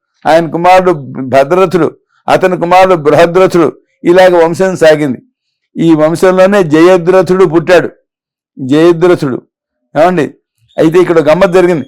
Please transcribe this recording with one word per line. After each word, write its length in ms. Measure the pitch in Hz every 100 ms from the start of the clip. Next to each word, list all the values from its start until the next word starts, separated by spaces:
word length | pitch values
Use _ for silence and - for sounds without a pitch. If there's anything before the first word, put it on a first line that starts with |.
| _ _ -
ఆయన 200 | 160 160
కుమారుడు 420 | 160 180 185 180 156 131 131 135
భద్రథుడు, 540 | 135 143 180 185 180 147 - _ _ -
అతని 280 | 143 185 170
కుమారుడు 380 | 170 180 190
బృహద్రథుడు. 760 | 175 143 147 175 175 185 175 156 - _ _
ఇలాగ 280 | 170 180 185 175
వంశం 320 | 165 170 190 175
సాగింది. 440 | 160 151 147 117 _ _ _ _ _ -
ఈ 180 | 165
వంశంలోనే 680 | 156 156 165 185 185 190 202
జయద్రథుడు 840 | 165 156 175 185 165 185 180 185
పుట్టాడు. 440 | 175 165 160 175 123 _ _ _ _ _ _ -
జయద్రథుడు, 800 | 131 151 170 170 180 175 143 120 _ _ _ _ _ 143
ఏమండి, 240 | 175 175 131 _ _ _ _ -
అయితే 200 | 160 175
ఇక్కడ 200 | 180 165
గమ్మత్ 380 | 147 170 190 185
జరిగింది. 280 | 180 160